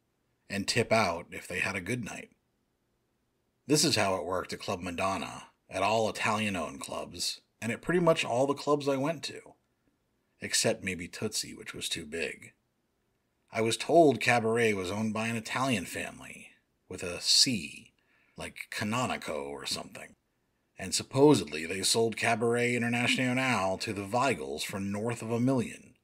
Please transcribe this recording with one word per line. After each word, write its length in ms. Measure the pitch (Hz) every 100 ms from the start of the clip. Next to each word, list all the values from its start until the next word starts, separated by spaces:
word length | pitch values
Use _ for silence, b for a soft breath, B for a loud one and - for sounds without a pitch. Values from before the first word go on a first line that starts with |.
| _ _ _ _ -
And 180 | 98 95
tip 240 | 123 -
out 360 | 113 98 85 85
if 160 | 80 -
they 120 | 92
had 180 | 87 98
a 60 |
good 200 | 87 123
night. 280 | 107 - - _ _ _ _ _ _ _ _ _ _ _ _ _ -
This 180 | 147
is 120 | 160 110
how 180 | 101
it 100 | 95
worked 300 | 82 92 -
at 60 | -
Club 200 | - 98
Madonna, 680 | 92 85 95 95 65 67 - _ -
at 140 | 92
all 260 | 98 113 107
Italian-owned 720 | 90 117 107 107 92 73 67
clubs, 640 | - - - - - - _ _
and 100 | 110
at 120 | 113
pretty 180 | - 175
much 240 | 165 160
all 220 | - 117 139
the 80 |
clubs 340 | 143 - 147 139
I 80 | 135
went 260 | 139 160
to. 160 | - - - - _ _ _ _ _ _ _ _
Except 420 | 101 - 120 107
maybe 240 | 95 87 85
Tootsie, 480 | - 110 - -
which 200 | 110 -
was 140 | - -
too 180 | - 78
big. 480 | 80 71 - - - _ _ _ _ _ _ _ _ _
I 80 | 110
was 160 | 113 110
told 440 | - 160 160 117
Cabaret 520 | - 120 113 117 113
was 180 | 101 90
owned 220 | 101 110
by 140 | 107 113
an 100 | 117
Italian 480 | 110 127 135 113
family, 640 | 85 - 80 - - - - _ _ _ -
with 140 | 92
a 180 | 92 85
C, 720 | - - - 113 73 - - _ b b b -
like 320 | 78 - -
Canonico 760 | - 104 117 120 76 - 76 71
or 200 | 69 69
something. 480 | - - - - - _ _ _ _ _ -
And 160 | 95
supposedly 720 | - - 127 143 131 90 78 82
they 160 | 95
sold 340 | 95 120 113 104
Cabaret 600 | 117 117 117 120 120 123
International 1040 | 117 120 120 - 127 123 131 117 95 95
to 140 | -
the 140 | 98 101
Weigels 560 | 120 135 95 67 76
for 160 | - 98
north 440 | 98 101 113 120
of 100 | 113
a 80 | 117
million, 540 | 123 135 104 - - -